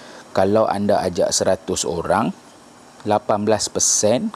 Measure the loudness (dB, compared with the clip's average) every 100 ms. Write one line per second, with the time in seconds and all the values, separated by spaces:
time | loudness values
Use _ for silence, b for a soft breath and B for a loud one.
0 | B B -6 0 2 4 2 0 0 0
1 | 0 -2 0 0 0 -2 -2 -4 -4 -4
2 | 0 0 0 -4 -14 -20 -20 -20 -20 -10
3 | -2 -2 0 0 0 0 -2 -2 0 2
4 | 2 2 -2